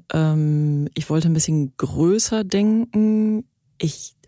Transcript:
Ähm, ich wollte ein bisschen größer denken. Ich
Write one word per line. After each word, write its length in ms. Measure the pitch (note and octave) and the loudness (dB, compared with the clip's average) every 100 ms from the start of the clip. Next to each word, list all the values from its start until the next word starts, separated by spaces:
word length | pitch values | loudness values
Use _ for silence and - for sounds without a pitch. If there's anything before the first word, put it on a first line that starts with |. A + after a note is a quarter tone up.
| - | -2
Ähm, 760 | D#3+ D#3 D#3 D3+ D3+ D3+ D3 D3 | 0 2 2 2 2 2 0 -2
ich 140 | - - | -6 -2
wollte 180 | D#3 E3 | 0 2
ein 60 | |
bisschen 380 | D#3+ D#3+ D#3 C3+ - | 0 0 0 -2 -4
größer 680 | C3 C#3+ E3+ G#3+ - A3 | -4 0 2 2 0 -2
denken. 1000 | F#3+ G3 G#3 A3 A#3 G#3+ G#3+ G#3+ G#3+ G#3+ - _ _ - | -2 0 2 2 0 0 2 2 0 -2 -6 _ _ -8
Ich 360 | D#3+ - - _ | -8 -8 -14 _